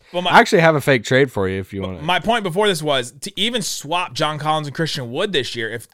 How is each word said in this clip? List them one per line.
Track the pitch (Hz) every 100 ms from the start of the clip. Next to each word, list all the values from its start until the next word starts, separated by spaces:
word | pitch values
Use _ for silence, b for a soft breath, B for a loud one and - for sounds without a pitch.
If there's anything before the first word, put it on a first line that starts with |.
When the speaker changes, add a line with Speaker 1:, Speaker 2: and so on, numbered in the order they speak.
| _
Speaker 1:
Well, | 175
my | 180
Speaker 2:
I | 175
actually | 240 185
have | 165 151
a |
fake | 147 131 -
trade | 131 139
for | 104 95
you | 95
if | 95
you | 98
Speaker 1:
But | 95
Speaker 2:
want. | 92
Speaker 1:
my | 151 180
point | 190 233
before | 196 170 208
this | 165
was | 151 135 123 139
to | 202 -
even | 214 240
swap | 175 - 143 175 180
John | 123 - 151
Collins | 151 156 147
and | 131
Christian | 160 151 120
Wood | 135 208
this | 160 117 120
year, | 110
if, | 113 -